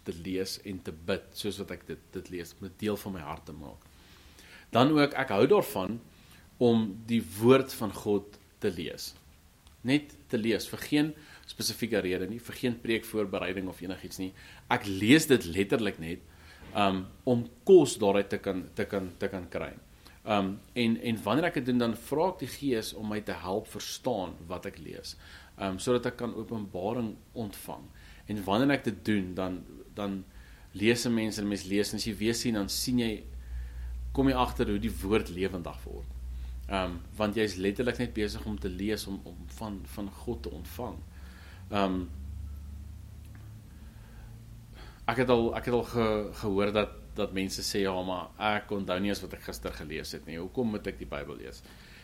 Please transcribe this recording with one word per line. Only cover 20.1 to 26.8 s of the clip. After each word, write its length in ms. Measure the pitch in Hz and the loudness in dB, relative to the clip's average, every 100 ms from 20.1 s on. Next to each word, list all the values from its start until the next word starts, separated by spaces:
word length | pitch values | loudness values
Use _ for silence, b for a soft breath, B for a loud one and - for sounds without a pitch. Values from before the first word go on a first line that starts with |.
| B | B
Um, 360 | 110 104 95 101 - | 0 2 2 -4 -6
en, 280 | 123 113 113 | 2 2 2
en 220 | 120 107 | 0 0
wanneer 220 | 101 135 170 | 2 2 2
ek 80 | |
dit 120 | 160 123 | 0 2
doen, 120 | 123 | 2
dan 180 | 117 107 | 2 0
vra 320 | - 143 180 | -2 0 2
ek 100 | - | 0
die 80 | 127 | -8
Gees 460 | - 139 113 104 | -4 -2 0 -2
om 160 | 98 107 | -6 -6
my 120 | 107 104 | -4 -4
te 80 | |
help 340 | 85 90 104 - | -6 -2 -4 -4
verstaan 680 | 101 - - 127 107 87 82 85 | -10 -10 -4 -2 -2 -4 -8 -10
wat 180 | 90 101 | -8 -8
ek 120 | - | -12
lees, 380 | 80 - - - B B B - | -12 -12 -12 -16 B B B -6
um, 220 | 98 92 | -4 -2
sodat 240 | 123 123 123 | 2 2 2
ek 120 | - | -4
kan 180 | 117 98 | -6 -6
openbaring 800 | 110 113 95 90 | -6 -8 -6 -4